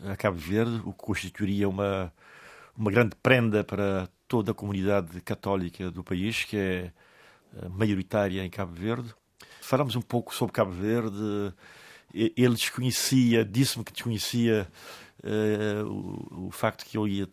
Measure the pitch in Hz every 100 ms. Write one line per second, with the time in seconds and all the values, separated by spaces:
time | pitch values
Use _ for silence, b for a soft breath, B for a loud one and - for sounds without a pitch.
0 | 98 98 107 87 78 104 117 117 92 95
1 | - 101 92 - 101 101 98 95 101 95
2 | 92 - B B B B B - 107 104
3 | 117 - - 127 117 104 98 98 101 98
4 | 92 _ _ 117 104 107 101 98 95 101
5 | 82 90 - 104 95 98 90 - 92 85
6 | 85 90 101 113 - 107 95 92 90 -
7 | b b b b _ - 92 92 110 98
8 | 92 107 101 92 92 - 92 85 101 120
9 | 117 - _ _ B B - 131 139 120
10 | - 120 - - 113 - 104 90 104 117
11 | 110 101 107 104 101 92 B B B B
12 | B - 110 - 123 117 - - 127 -
13 | - 131 123 113 104 101 131 - 107 -
14 | 123 104 - 123 117 110 95 B B B
15 | B B - 104 107 104 107 104 107 101
16 | 98 98 - - 95 - 110 - - 113
17 | 107 98 95